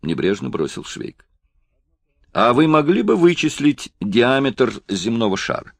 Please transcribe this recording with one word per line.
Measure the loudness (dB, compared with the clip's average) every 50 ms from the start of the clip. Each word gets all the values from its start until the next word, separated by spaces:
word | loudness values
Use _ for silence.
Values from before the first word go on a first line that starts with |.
| -4
небрежно | -6 -4 -2 0 -2 -2 -2 -4 -8
бросил | -6 -6 -6 -6 -6 -12 -14
Швейк. | -14 -14 -12 -12 -14 -14 _ _ _ _ _ _ _ _ _ _ _ _ _ _ _ _ _ _ _ _ _ _ _ _
«А | 0 2 2 4
вы | 4 4
могли | 4 4 2 4 2 0 0 2
бы | 2 2
вычислить | 4 4 4 4 4 -2 -4 -4 0 0 0 0 0 -6 -18 _ _
диаметр | -8 -2 2 2 2 4 2 2 0 -2 0 0 0 -2 -2 -6 _ _
земного | -6 -4 -2 -2 -2 0 0 0 0
шара?» | -2 -2 -4 -4 -6 -6 -12 _ _